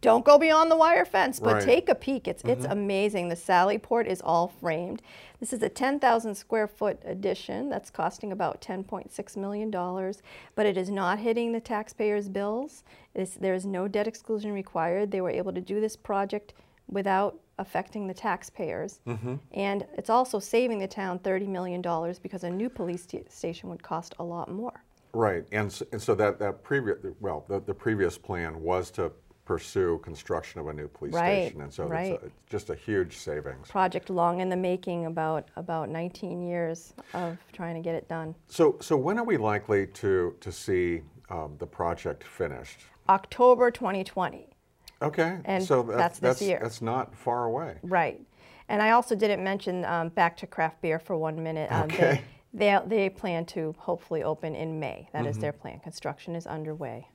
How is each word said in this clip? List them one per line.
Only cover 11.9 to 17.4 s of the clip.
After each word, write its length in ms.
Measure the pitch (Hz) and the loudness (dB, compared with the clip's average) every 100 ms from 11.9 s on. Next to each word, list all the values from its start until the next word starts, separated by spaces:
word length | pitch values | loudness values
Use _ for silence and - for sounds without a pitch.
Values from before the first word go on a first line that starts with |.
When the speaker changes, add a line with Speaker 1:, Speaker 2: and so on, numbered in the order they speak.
| - 214 208 202 | -2 0 0 -2
Speaker 1:
bills. 560 | 190 202 220 302 - _ - - | -4 -2 -4 -6 -12 _ -20 -12
It's, 220 | - 185 | -6 -6
there 200 | - 190 | -2 0
is 120 | 185 196 | 0 -2
no 220 | 185 196 | -4 -2
debt 180 | 202 214 | 0 -2
exclusion 460 | 226 - 220 208 | -4 -4 -4 -2
required. 580 | 202 190 170 165 180 208 | -6 -4 -2 0 0 0
They 100 | 196 | 0
were 100 | 180 | -2
able 220 | - 180 | -2 -2
to 80 | 180 | -4
do 200 | 180 202 | -2 -2
this 160 | 214 214 | -2 -4
project 580 | - 196 202 208 208 - _ _ - | -4 -2 0 -4 -8 -20 _ _ -8
without 540 | 196 196 190 202 - | -4 2 2 2 -2